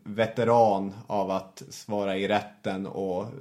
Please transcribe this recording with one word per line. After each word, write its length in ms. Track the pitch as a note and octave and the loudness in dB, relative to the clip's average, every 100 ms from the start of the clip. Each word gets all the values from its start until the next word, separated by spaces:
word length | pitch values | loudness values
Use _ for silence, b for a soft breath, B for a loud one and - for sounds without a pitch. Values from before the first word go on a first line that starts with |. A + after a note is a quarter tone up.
veteran 880 | G#2 G#2 A2 - A2+ A#2+ A2+ F#2+ G2 G#2 - | -6 0 0 2 4 6 6 4 -2 -8 -4
av 240 | G#2 F#2+ | -2 0
att 320 | F#2+ F#2 - - | -2 -4 -14 -18
svara 460 | - - G#2 G2 F#2+ | -16 -6 -2 -2 0
i 120 | G2 | 2
rätten 580 | G#2 - - G#2 F#2+ G2 | 0 0 -8 -6 -4 -6
och 400 | - G2 F#2 A2 B2 | -4 -4 -4 -6 -8